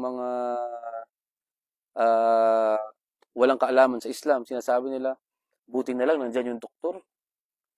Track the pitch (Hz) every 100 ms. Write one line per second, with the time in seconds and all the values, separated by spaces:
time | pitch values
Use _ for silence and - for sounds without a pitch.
0 | 127 127 123 123 123 120 120 120 117 113
1 | 113 _ _ _ _ _ _ _ _ -
2 | 117 113 113 113 113 113 110 107 107 _
3 | _ _ _ - 127 131 - 131 131 120
4 | 113 127 156 135 117 127 120 123 131 131
5 | 131 131 _ _ _ _ _ 123 131 123
6 | 127 156 127 120 123 120 110 _ 160 185
7 | _ _ _ _ _ _ _